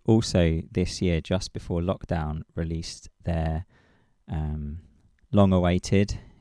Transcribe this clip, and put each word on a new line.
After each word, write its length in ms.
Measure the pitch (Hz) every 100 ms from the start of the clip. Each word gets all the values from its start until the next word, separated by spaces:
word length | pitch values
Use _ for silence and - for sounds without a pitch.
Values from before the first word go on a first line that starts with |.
| -
also 580 | 113 - 92 82 80 -
this 320 | 92 90 -
year, 180 | 92 82
just 320 | - 92 -
before 280 | - - 87
lockdown, 600 | 87 - - 82 78 78 - -
released 540 | 82 82 - - - _
their, 440 | - 82 80 80 - _ _ _ _ _ -
um, 520 | 80 76 76 73 82 - _ _ _ -
long-awaited, 840 | 101 98 92 87 90 - 98 101 - - _